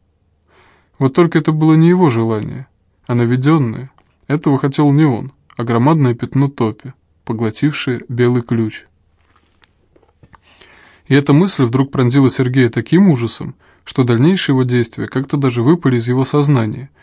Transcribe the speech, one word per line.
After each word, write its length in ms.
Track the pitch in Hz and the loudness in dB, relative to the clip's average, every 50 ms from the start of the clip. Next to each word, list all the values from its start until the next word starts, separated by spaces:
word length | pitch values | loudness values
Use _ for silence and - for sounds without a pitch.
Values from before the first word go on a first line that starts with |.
| _ _ _ _ _ _ _ _ _ _ _ _ _ _ _ _ _ _ _ - | _ _ _ _ _ _ _ _ _ _ _ _ _ _ _ _ _ _ _ -2
Вот 140 | 139 135 135 | -2 -2 2
только 260 | - 175 165 - 165 | 2 0 2 2 0
это 120 | 156 165 | 0 0
было 240 | 156 151 156 160 156 | -2 0 2 4 4
не 140 | 160 160 170 | 4 4 4
его 200 | 180 185 180 147 | 4 4 2 2
желание, 580 | 117 113 113 113 113 107 - 76 - 131 135 _ _ _ _ _ _ _ _ | 2 0 -2 -2 -2 -4 -6 -8 -10 -12 -14 _ _ _ _ _ _ _ _
а 100 | - 123 | -4 -2
наведённое. 760 | 120 120 175 165 135 127 147 160 160 135 113 107 - 127 131 _ _ _ _ _ _ _ - | 0 0 0 0 0 0 2 2 2 0 -2 -4 -8 -12 -16 _ _ _ _ _ _ _ -6
Этого 300 | 139 147 - 156 139 131 | -4 -2 0 0 0 0
хотел 340 | - 143 135 - 147 147 | 0 -2 -2 0 2 2
не 140 | 139 147 160 | 4 4 2
он, 260 | 147 123 104 - 131 - _ _ _ _ | 2 0 -2 -6 -10 -14 _ _ _ _
а 80 | - 117 | -10 -6
громадное 500 | 117 117 117 120 147 165 160 139 123 120 | -2 0 0 2 2 2 2 2 0 0
пятно 360 | 120 - - - 135 139 139 | -2 -6 -4 -2 -2 -2 -2
топи, 440 | 139 - - 220 - - - 131 - _ _ _ _ _ _ | -2 -2 -4 -4 -4 -6 -14 -20 -20 _ _ _ _ _ _
поглотившее 800 | - 117 110 120 110 110 - - 151 143 - - 139 123 - - - | -8 -6 -4 -4 -4 -4 -2 -4 -4 -2 -4 -6 -6 -6 -6 -8 -10
белый 320 | 127 117 123 123 123 123 | -2 0 0 2 2 0
ключ. 440 | 117 - 120 117 113 107 - - - _ _ _ _ _ _ _ _ _ _ _ _ _ _ _ _ _ _ _ _ _ _ _ _ _ _ _ _ _ _ _ _ _ _ _ - - - _ _ _ _ _ _ - | -2 -2 -2 -2 -2 -4 -6 -12 -20 _ _ _ _ _ _ _ _ _ _ _ _ _ _ _ _ _ _ _ _ _ _ _ _ _ _ _ _ _ _ _ _ _ _ _ -20 -20 -20 _ _ _ _ _ _ 0
И 80 | 135 | 2
эта 160 | 143 143 151 | 2 4 4
мысль 320 | 139 151 185 196 - - 135 | 4 4 4 2 0 -2 -2
вдруг 280 | 113 117 135 135 135 | 0 0 -2 -2 -2
пронзила 380 | - 135 127 123 123 143 135 123 | -2 -2 0 0 2 2 2 2
Сергея 400 | - - 131 123 127 135 127 117 | 2 0 -2 0 2 2 0 2
таким 400 | - 123 - - 160 175 208 190 | 0 -4 -4 0 2 4 4 4
ужасом, 460 | 147 120 117 110 - - - - - _ _ _ _ _ _ | 4 2 0 -6 -8 -8 -12 -14 -14 _ _ _ _ _ _
что 180 | - - - 127 | -10 -2 -2 0
дальнейшие 500 | 120 120 113 131 170 190 180 - - 139 | 2 2 2 2 2 2 0 0 -2 0
его 100 | 131 127 | 0 0
действия 440 | 123 123 123 113 - - - 110 107 | 0 0 -2 -2 -2 -6 -10 -10 -6
как-то 300 | - 131 135 - - 143 | -6 -6 -6 -4 -4 -2
даже 260 | 139 131 120 120 113 | -2 -2 0 0 2
выпали 320 | 135 175 170 - 135 127 | 2 2 2 2 0 0
из 120 | 120 113 123 | 0 0 -2
его 180 | 123 131 131 | -2 -2 -2
сознания 640 | - - 147 143 143 143 123 113 110 - 117 131 - _ _ | -2 0 0 0 2 2 0 0 -2 -6 -10 -14 -18 _ _